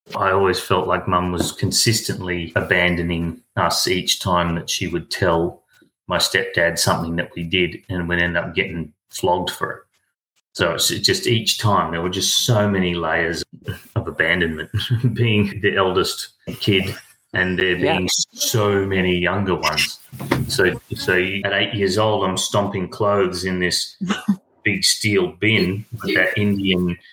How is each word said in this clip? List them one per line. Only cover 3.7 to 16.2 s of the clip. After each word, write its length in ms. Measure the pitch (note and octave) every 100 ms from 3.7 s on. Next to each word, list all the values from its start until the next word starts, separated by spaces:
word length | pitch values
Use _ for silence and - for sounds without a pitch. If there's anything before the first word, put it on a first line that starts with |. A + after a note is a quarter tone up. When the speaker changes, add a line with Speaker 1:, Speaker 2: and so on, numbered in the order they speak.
| - -
Speaker 1:
each 320 | F#2 - -
time 340 | G2 F2 E2+
that 160 | E2+ D#2+
she 160 | - F2
would 240 | E2+ D#2+
tell 520 | - F#2 E2 F2 - _ _ _ _ -
my 120 | F2
stepdad 600 | - F#2 D#2+ - E2+ E2+
something 380 | G2 E2+ E2 E2+
that 140 | F2
we 80 | F2
did, 400 | E2 F#2 F2 - -
and 200 | F2+ E2+
we'd 140 | F2
end 140 | F2 E2+
up 160 | E2+
getting 380 | F2+ F2+ E2+ D#2+ _ _
flogged 400 | - F#2 F2+ -
for 220 | - -
it. 60 | - - _ _ _ _ _ _
So 200 | - F2
it's 140 | D2+ -
just 380 | G#2+ G2+ F#2 -
each 320 | A2+ G#2+ -
time 340 | A2 F#2+ D#2+
there 100 | E2
were 80 | F2+
just 340 | F#2 - -
so 240 | - A2 G#2
many 260 | G2 F2+
layers 480 | F2 E2 E2+ E2 E2 - - - - - -
of 100 | E2
abandonment, 640 | D2+ D#2+ F2+ E2 D#2 E2 G#2+ -
<laughs> 220 | A#2 B2+
being 460 | A2 A#2 G#2 G2+ G2
the 140 | G2+ G2
eldest 520 | F#2 F#2 - -